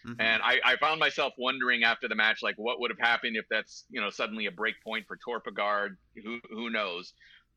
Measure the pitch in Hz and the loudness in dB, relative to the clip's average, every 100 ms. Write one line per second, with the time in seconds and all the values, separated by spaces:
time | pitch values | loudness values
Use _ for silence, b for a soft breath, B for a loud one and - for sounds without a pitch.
0 | 120 117 113 110 113 127 120 123 151 160 | -12 0 2 4 4 4 4 4 2 2
1 | 147 147 139 - 127 131 123 120 117 113 | 2 2 -2 0 -2 0 2 4 4 2
2 | 120 107 110 110 107 101 113 127 120 98 | 0 2 2 2 -2 -2 -4 -2 -4 2
3 | 117 117 120 113 - 110 - - - 127 | 2 2 0 -4 -2 -4 -4 -14 -12 -6
4 | 101 - 113 110 104 90 110 - 113 110 | -4 -2 -4 -4 -6 -4 -4 -4 -6 -8
5 | 101 92 - 117 117 101 104 104 101 92 | -8 -14 -8 -8 -8 -4 0 0 -2 -6
6 | _ - 104 117 - 110 117 113 101 87 | _ -16 -10 -10 -10 -8 -4 -2 -2 -4
7 | 90 - B B B | -10 -18 B B B